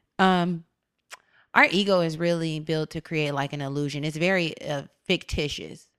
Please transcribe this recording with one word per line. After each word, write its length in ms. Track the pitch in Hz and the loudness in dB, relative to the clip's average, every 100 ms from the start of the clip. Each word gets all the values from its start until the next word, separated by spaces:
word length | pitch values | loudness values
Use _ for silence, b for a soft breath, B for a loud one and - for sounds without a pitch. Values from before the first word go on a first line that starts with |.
| _ - | _ 0
Um, 460 | 190 185 175 170 - _ _ _ _ - b b b | 2 4 2 -2 -8 _ _ _ _ -20 b b b
our 140 | - 294 | 4 4
ego 300 | 175 196 185 | 4 4 4
is 160 | 165 156 | 2 0
really 440 | 170 170 165 156 | 0 0 0 -4
built 300 | 151 160 156 | -2 -2 -2
to 100 | 165 | -6
create, 320 | - 160 151 | -4 -2 0
like, 200 | 143 143 | 0 -2
an 80 | 147 | -4
illusion. 440 | 139 143 147 147 | -4 -2 -2 -2
It's 120 | 151 156 | -4 -2
very, 380 | 175 190 165 - | 2 2 0 -4
uh, 200 | - 143 143 _ | -6 -6 -8 _
fictitious. 840 | - 175 - - 147 - 80 156 - | -2 -2 -2 -2 -2 -4 -10 -14 -20